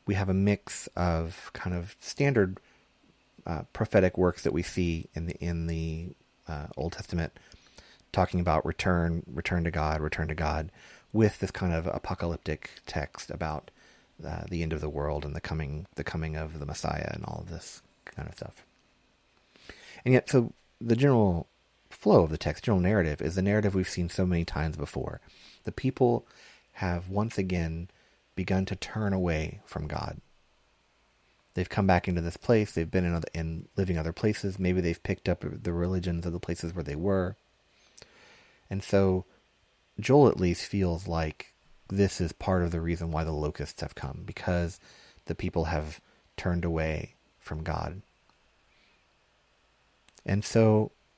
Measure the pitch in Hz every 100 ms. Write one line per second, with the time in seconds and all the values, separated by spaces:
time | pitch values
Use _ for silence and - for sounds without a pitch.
0 | - 95 95 95 98 101 - - - -
1 | 87 82 82 - - - 90 90 90 -
2 | - - 143 123 95 95 _ _ _ _
3 | _ _ _ - 85 82 - - 110 104
4 | 92 - 90 - - 82 - - 87 82
5 | - 82 85 - 85 82 82 80 82 80
6 | 87 - _ _ - 76 76 - 82 -
7 | - 85 82 - - - _ - - -
8 | _ - 90 90 87 78 - - 95 87
9 | 85 82 - 71 - 90 82 78 78 78
10 | 76 - 80 78 78 78 80 - - -
11 | _ 107 107 - 98 - 92 82 87 -
12 | - - 85 80 - 76 - - - 78
13 | 69 - - 85 78 78 - - - _
14 | _ - 73 80 78 85 80 78 76 73
15 | 73 76 71 71 - 80 71 76 - -
16 | - 82 80 78 78 78 71 - - 76
17 | - - - - 85 80 - - - _
18 | - - - - - - - _ _ _
19 | _ _ _ _ _ _ - - - -
20 | 123 127 - 135 117 - _ - 117 113
21 | 143 120 101 85 - _ _ _ _ -
22 | 208 156 78 78 - 76 - 95 90 107
23 | 80 76 80 90 98 107 104 95 90 -
24 | 85 - 90 87 82 71 80 73 73 -
25 | - - - - - - - - 131 -
26 | 123 120 - - - - _ - 92 87
27 | 92 98 113 - 95 90 82 82 87 _
28 | _ _ _ - 92 95 190 90 - 107
29 | 104 95 87 78 80 104 - - 76 76
30 | 73 - - _ _ _ _ _ _ _
31 | _ _ _ _ _ - 90 - 95 90
32 | - 87 85 - - 113 104 - 82 92
33 | 87 85 80 82 80 82 - - 92 85
34 | 78 - 110 104 101 95 90 90 85 85
35 | - 95 - - - - 87 85 87 92
36 | 87 85 85 85 - 87 85 90 78 73
37 | 98 95 90 - _ _ _ _ _ -
38 | - - - - _ _ - 98 - 98
39 | 98 92 - _ _ _ _ _ _ -
40 | 104 143 123 - 90 87 - 101 90 85
41 | 92 85 78 - - _ _ - - 98
42 | 98 - 82 - - 92 87 85 85 82
43 | 82 80 80 76 76 - 71 - - -
44 | 67 69 - - - 87 85 - - -
45 | - - - - 90 85 80 78 76 -
46 | _ _ _ - 90 87 85 82 80 78
47 | 80 _ _ _ - 80 80 80 80 92
48 | - _ _ _ _ _ _ _ _ _
49 | _ _ _ _ _ _ _ _ _ _
50 | _ - - 101 - 117 110 107 - -
51 | _